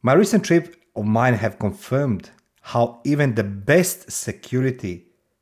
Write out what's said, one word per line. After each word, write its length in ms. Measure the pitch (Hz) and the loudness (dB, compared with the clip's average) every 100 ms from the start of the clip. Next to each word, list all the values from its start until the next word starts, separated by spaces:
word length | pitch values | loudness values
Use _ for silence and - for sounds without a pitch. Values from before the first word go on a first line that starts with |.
My 120 | 120 | 4
recent 320 | 147 208 220 | 4 4 2
trip 320 | - 170 165 - _ | 2 0 0 -18 _
of 100 | - | -6
mine 300 | 107 110 127 | 0 2 2
have 240 | 123 107 - | 2 -2 -4
confirmed 720 | 107 92 - 131 143 98 - _ _ _ | -6 -6 -6 -4 -2 -4 -8 _ _ _
how 380 | - 120 117 - | -6 -2 -2 -2
even 300 | 135 147 143 | -4 0 0
the 100 | 113 | 0
best 680 | 101 98 98 156 180 - - | -4 -6 2 2 2 -4 -12
security, 960 | - - 101 - 123 131 127 101 85 _ _ _ _ | -12 -10 -12 -6 -2 -2 -4 -10 -10 _ _ _ _